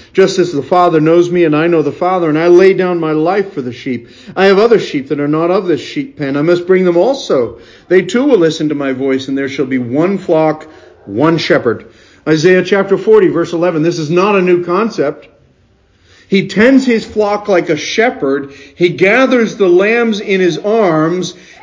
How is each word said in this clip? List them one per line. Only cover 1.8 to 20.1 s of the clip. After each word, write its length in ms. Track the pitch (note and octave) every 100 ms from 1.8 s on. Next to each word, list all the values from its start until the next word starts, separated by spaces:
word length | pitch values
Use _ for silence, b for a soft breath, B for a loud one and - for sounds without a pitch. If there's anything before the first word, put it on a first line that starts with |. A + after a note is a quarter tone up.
the 120 | D3
Father, 340 | - F3+ F#3 E3
and 100 | D3+
I 100 | F3
lay 260 | F3 F#3+
down 260 | F#3 F3+ F3
my 140 | D#3
life 400 | D#3 D#3+ G3+ G3
for 80 | D3+
the 100 | B2
sheep. 380 | A2+ C#3 A#2+ B B B -
I 120 | G3
have 120 | G3
other 200 | A#3 G3+
sheep 280 | - C#3+ B2+
that 140 | D3
are 80 | C#3+
not 200 | D#3 E3+
of 180 | F#3+ F#3
this 120 | C#3+
sheep 380 | - D#3 C3+ -
pen. 180 | C#3 C#3+
I 60 |
must 260 | D#3+ F3 F3
bring 160 | F#3
them 140 | F3+ E3+
also. 640 | G#3 C#4 - D#3 A2+ - B B B
They 140 | F3+
too 240 | E3+ A#3+ D4
will 120 | A3+
listen 300 | D#3+ D#3 D3+
to 80 | C#3+
my 160 | C#3
voice, 380 | B2+ C3+ C3+ C3+
and 80 | C3+
there 100 | C3+
shall 180 | - C3
be 120 | C3
one 400 | A#2+ C3+ F3+ G3
flock, 500 | - D#3+ D#3 D3+ - B B B -
one 320 | G2+ D#3+ E3
shepherd." 480 | - D3 A#2+ G2+ - b b b -
Isaiah 380 | D#3 F3 F#3 F3+
chapter 320 | G3+ G3 F#3+
forty, 320 | A3 G#3+ F3
verse 240 | D3+ E3
eleven. 280 | E3+ F3+ D#3+
This 160 | D#3+ D#3
is 120 | D3+
not 260 | F3 G3+ G3
a 60 |
new 240 | F3+ F3 F3
concept. 640 | F3+ A3+ - D3 - - _ _ _ _ _ _ b b b b
"He 200 | G3 E3+
tends 380 | F#3+ A#3+ C4+ B3+
his 200 | A3+ -
flock 420 | G#3+ G#3 G#3 G#3
like 220 | F3+ D#3
a 80 | D3+
shepherd. 760 | - - C3+ C3+ C#3 C#3+ C#3 B B B
He 140 | F3
gathers 680 | C3+ F#3+ A#3 C4 B3+ G#3 E3
the 140 | F#3+
lambs 500 | F3 G#3 A#3 A3+